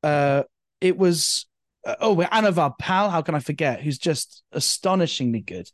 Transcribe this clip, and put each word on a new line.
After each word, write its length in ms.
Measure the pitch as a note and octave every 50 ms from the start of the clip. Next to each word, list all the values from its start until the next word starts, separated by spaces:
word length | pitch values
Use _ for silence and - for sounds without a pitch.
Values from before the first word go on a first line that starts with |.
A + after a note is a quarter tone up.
Uh, 420 | - D3+ D3 D3 C#3+ C#3+ C#3 C#3 C#3 - _ _ _ _ _ _
it 160 | - F#3 F3+
was, 500 | - F#3+ F3+ F3 D#3+ D3 - - - - _ _ _ _ _ _ _ -
uh, 100 | - - -
oh, 160 | - A3+ G3+
Anavar 600 | E3 F3 - - A3+ A3 G#3 F3+ E3+ D#3 C#3+ C3+ _
Pal, 320 | - - F#3 F#3 G#3 G#3
how 120 | F3 E3
can 120 | D3+ - D#3+
I 60 | D3
forget, 400 | C3 - D3 C#3 D#3 C#3 A#2+ G2
who's 180 | C3+ D3+ C#3 C3
just 440 | - F3 D#3 C3+ - - - - _ _
astonishingly 880 | - D3 - - - - - F#3+ F#3 F#3+ E3+ D#3 - - C3+ B2 A#2 A2+
good. 280 | G2 - F2+ F#2 E2+ -